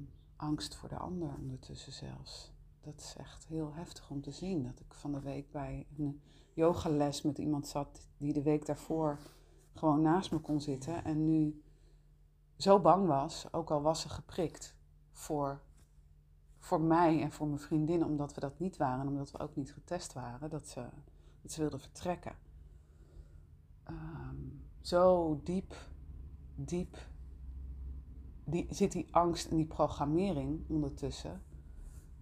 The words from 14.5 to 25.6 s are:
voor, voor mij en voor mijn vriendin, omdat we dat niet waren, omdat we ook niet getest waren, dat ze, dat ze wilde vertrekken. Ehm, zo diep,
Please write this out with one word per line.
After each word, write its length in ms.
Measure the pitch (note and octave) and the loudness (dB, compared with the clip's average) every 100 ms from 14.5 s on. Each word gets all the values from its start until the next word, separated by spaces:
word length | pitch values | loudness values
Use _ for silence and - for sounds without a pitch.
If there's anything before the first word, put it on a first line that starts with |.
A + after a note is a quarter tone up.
| - - - - - - | -4 -16 -18 -20 -20 -20
voor, 500 | - - D3+ C#3 C#3+ - - - - - - _ - - - | -18 -4 -2 -2 -4 -12 -20 -20 -20 -20 -20 _ -20 -20 -20
voor 220 | - F3 | 0 2
mij 420 | D#3+ E3 E3+ D#3+ | 6 8 8 6
en 100 | C#3+ | 2
voor 140 | - D3+ | -2 -2
mijn 120 | C#3+ | -2
vriendin, 460 | - D#3 D3+ E3+ | 0 2 4 2
omdat 300 | D3+ D3+ C#3+ | 2 0 -2
we 60 | - | -4
dat 180 | C#3 - | -6 -4
niet 180 | F#3 - | -6 0
waren, 320 | C#3+ B2+ C#3 | 0 0 -2
omdat 220 | C#3 C#3 | -4 -6
we 80 | - | -6
ook 180 | D3 D3+ | -6 -6
niet 160 | C3+ | -8
getest 400 | - - F3 - | -10 -6 -6 -6
waren, 380 | C#3 A#2+ B2 D#3 | -10 -10 -8 -8
dat 180 | D3+ - | -8 -8
ze, 200 | - A#2+ C#3+ - - - - | -10 -10 -12 -20 -20 -20 -20
dat 100 | - | -12
ze 80 | D#3 | -2
wilde 180 | D3+ C3+ | -2 -2
vertrekken. 580 | - - F3+ F3 - - - - - - - - - - - - - - - - | -10 -6 -4 -2 -6 -12 -18 -20 -20 -20 -20 -20 -20 -20 -18 -20 -20 -20 -20 -20
Ehm, 540 | - D#3+ D#3+ D3 C3+ C3+ C3 - - - | -14 -10 -10 -10 -8 -8 -8 -10 -14 -14
zo 600 | - F3 F#3 F3+ E3 D3 | 2 8 10 8 6 0
diep, 320 | - F#3 | 0 -2